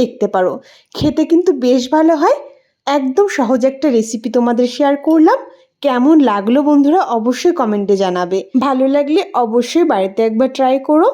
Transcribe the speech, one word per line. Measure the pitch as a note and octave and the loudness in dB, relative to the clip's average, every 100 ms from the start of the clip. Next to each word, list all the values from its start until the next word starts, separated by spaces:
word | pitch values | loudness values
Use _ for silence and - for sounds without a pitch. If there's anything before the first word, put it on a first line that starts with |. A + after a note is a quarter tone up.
দেখতে | A#3+ - G3+ G3 | -2 -2 -4 0
পারো, | F#3 - - - _ - | -2 -4 -14 -20 _ -4
খেতে | D4+ D#4 D#4 | -4 -2 0
কিন্তু | E4+ F4+ C#4 B3 | 2 2 0 0
বেশ | C4 B3 D#4 | 0 0 2
ভালো | D#4+ D#4+ | 2 2
হয়। | F4 C#5+ - - _ _ - | 0 0 -6 -20 _ _ -4
একদম | C#4+ C4 C4 G4+ - | -2 -2 0 0 0
সহজ | A3+ B3+ C4 | -2 0 0
একটা | C4+ D4+ A#3 | 0 0 0
রেসিপি | A3 A#3 A#3 A#3+ | -2 -6 -4 -2
তোমাদের | A#3+ A#3 B3 - | 0 0 -2 0
শেয়ার | C#4+ C#4+ D#4+ | -2 0 0
করলাম। | D#4+ D#4+ C5+ - - _ _ C#4 | 4 4 2 -4 -20 _ _ -2
কেমন | B3 C4 E4 B3+ | 0 4 4 4
লাগলো | G3+ G3 B3+ D4 | 0 0 0 2
বন্ধুরা | D4 C#4+ F4+ - A#3 | 2 4 2 0 -2
অবশ্যই | A3+ B3 F4+ E4+ | -2 -2 -2 -2
কমেন্টে | A3+ G#3 G3+ G3 | -2 -2 -2 0
জানাবে। | F#3+ F3+ F3 F#3+ F#3 C4 C#4 | 0 -2 -4 -4 -4 -2 -2
ভালো | C4 C4+ C#4+ | 0 0 0
লাগলে | C#4+ D#4+ - C#4 | 0 -2 -2 -4
অবশ্যই | A#3+ A#3 A#3+ D#4+ E4 | -2 -2 0 0 0
বাড়িতে | G#3+ F#3+ G3 A3+ | 0 -2 -2 -2
একবার | A3 C4 C4 | 0 -2 0
ট্রাই | C4 C4+ C4+ | 0 0 0
করো | D4+ G4 | 2 2